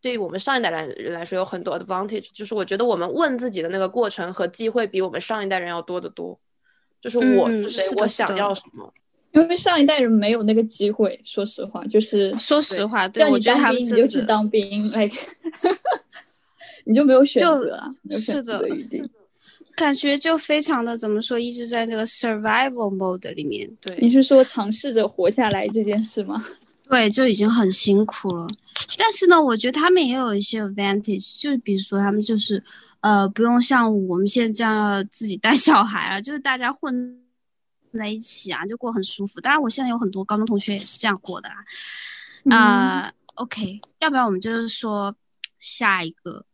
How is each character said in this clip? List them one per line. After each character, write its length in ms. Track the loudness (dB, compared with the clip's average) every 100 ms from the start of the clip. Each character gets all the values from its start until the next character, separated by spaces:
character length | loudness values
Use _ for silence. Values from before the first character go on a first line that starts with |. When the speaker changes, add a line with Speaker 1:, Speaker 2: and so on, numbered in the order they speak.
Speaker 1:
对 100 | -6
于 60 | -6
我 100 | -6
们 100 | -6
上 180 | -2 -2
一 40 |
代 80 | 0
来， 160 | -4 -8
人 280 | -10 -10
来 100 | -10
说 140 | -6 -4
有 40 |
很 180 | -4 -6
多 160 | -6 -8
advantage， 460 | -6 -6 -6 -8 -12
就 120 | -16
是 100 | -8
我 80 | -6
觉 140 | -4 -2
得 80 |
我 100 | 0
们 160 | 0 -2
问 280 | 0 0 0
自 100 | -4
己 140 | -6
的 80 | -6
那 80 | -2
个 100 | -2
过 200 | -2 -2
程 200 | -4 -10
和 120 | -6 -6
机 220 | -4 -4
会 180 | -2 -2
比 140 | -2
我 80 | -4
们 100 | -6
上 240 | -6 -6
一 60 | -4
代 100 | -4
人 100 | -4
要 100 | -8
多 180 | -8 -8
得 120 | -8
多。 280 | -12 -14 -14 _ _ _ _ _ _
就 80 | -4
是 100 | 2
我 300 | 4 4 4
是 220 | 0 -4
谁， 120 | -2
Speaker 2:
嗯， 40 | -2
是 60 |
的， 80 | 0
Speaker 1:
我 40 | 0
想 300 | 0 -2 0
要 180 | -2
什 80 | -4 -10
么。 100 | -20
Speaker 2:
是 60 | -20
的。 20 | _ _ _ _
Speaker 3:
因 160 | 4 4
为 80 |
上 240 | 2 2 4
一 60 |
代 160 | 4 4
人 100 | 4
没 200 | 4 4
有 120 | 2
那 120 | 4
个 80 | 2
机 260 | 2 0 -2
会， 300 | 0 -2 -2
说 220 | -10 -6
实 180 | -6 -8
话， 220 | -10 -10
就 160 | 0 0
是 320 | 2 0 0
Speaker 2:
说 260 | 0 2 2
实 240 | 2 -2
话， 220 | -2 0 -2
Speaker 3:
对， 160 | 4
Speaker 2:
对， 60 | 4
我 80 | 6
觉 140 | 4
得 80 | 4
他 100 | 4
们 140 | 2
真 160 | 2 4
的 80 | 4
Speaker 3:
叫 120 | 2
你 60 | 0
当 220 | 0 2
兵 160 | 0 -2
你 240 | -4 -2
就 0 |
去 0 |
当 0 |
兵， 0 |
like， 260 | 0 -2 -2 -16 -12 -12 -2 -2 0 -2
<laughs> 920 | -4 _ -20 _ _ _ _ -20 -16
你 100 | 0
就 100 | 4
没 80 | 6
有 100 | 6
选 200 | 6 4
择 320 | 4 2 0
啊， 120 | -6 -12
Speaker 2:
就， 60 | -16
Speaker 3:
没 120 | -8
有 60 | -4
选 220 | -2 -4
择 160 | -4 -4
的 100 | -4
余 60 | -4
地。 60 |
Speaker 2:
是 140 | -8 -10
的， 60 |
是 0 |
的。 80 | -10 _ _ _ _ _ -16 -2
感 180 | 0
觉 220 | 0 0 0
就 200 | 0 -2
非 260 | 0 0
常 200 | 0 -2
的， 140 | -2 -4
怎 120 | -2
么 120 | -2
说， 180 | -2 -4
一 140 | -4
直 160 | -8 -6
在 160 | -4 -4
那 80 |
个 100 | -4 -4
survival 840 | -2 -2 -2 0 2 0 -2 -4
mode 400 | -2 -4 -4 -8
里 100 | -8
面。 260 | -6 -6 -10 -12
Speaker 1:
对。 140 | -12 2
Speaker 3:
你 100 | 6
是 120 | 6
说 200 | 8 6
尝 300 | 6 0 -4
试 220 | -4 0
着 120 | 0 0
活 220 | 2 0
下 200 | 2 0
来 160 | 0 -2
这 160 | -2
件 120 | 0 -2
事 220 | -2 -6
吗？ 180 | -6 -8 -10 -18 _ _ _
Speaker 2:
对， 200 | 2 4
就 180 | 4 2
已 60 |
经 140 | 2 2
很 220 | 4 2
辛 340 | 2 2 4 2
苦 220 | -4 -6
了。 140 | -6 -8 -12 _ -12 -8 0
但 160 | 2
是 140 | 4 6
呢， 140 | 6
我 140 | 6
觉 160 | 2 0
得 80 | 0
他 120 | 4
们 140 | 4
也 100 | 4
有 200 | 0 -2
一 60 | -2
些 220 | -2 -4
advantage， 760 | -6 -2 -2 -2 -2 -6 -6 -8
就 160 | -4 -4
比 160 | -2
如 60 | -4
说 160 | -2 0
他 120 | 0
们 100 | 0
就 160 | 0 -2
是， 280 | -2 -4 -6 -20 _ _
呃， 260 | 2 2 2
不 140 | 2
用 180 | 2 4
像 480 | 4 2 2 0 0
我 80 | 0
们 100 | 0
现 220 | 0 0
在 40 | 0
这 80 |
样 100 | 0 0 0
要 100 | 0
自 220 | -4 -8 -8
己 100 | -2
带 180 | 2
小 300 | 4 6 6
孩 300 | 4 -2 -4
了， 80 | -4
就 100 | -6
是 60 | -6
大 160 | -4 -2
家 160 | -4
混 500 | -4 -4 -4 -6 -14 _ _ _ _ _ _ _
在 160 | -8 -6
一 100 | -6
起 340 | -6 -6 -6
啊， 140 | -8 -8
就 100 | -8
过 140 | -4
很 100 | -4
舒 220 | -4 -6 -8
服。 140 | -6
当 120 | 0
然 80 | 0
我 80 | 0
现 160 | -2
在 40 | -4
有 100 | -2
很 120 | -4
多 140 | -4
高 120 | -4 -2
中 80 |
同 140 | 0 -2
学 140 | -2
也 60 | -6
是 200 | -6 -4
这 80 | -2
样 100 | -2
过 180 | -6 -12
的 80 | -12
啊。 60 | -18 -18 -16 -16 -14 -14 -16 -20 -2
Speaker 3:
嗯。 80 | 4
Speaker 2:
啊， 600 | 6 8 6 2 0 -6 _ -20
OK， 460 | -12 -10 -8 -8 -10 -20 _
要 100 | 0
不 60 | 2
然 80 |
我 60 | 0
们 100 | 0
就 100 | -2
是 160 | -4 -4
说 480 | -6 -4 -4 -6 -8 _ _ -18 _
下 420 | -10 -2 0 0
一 80 | -2
个。 340 | -10 -16 -16 -20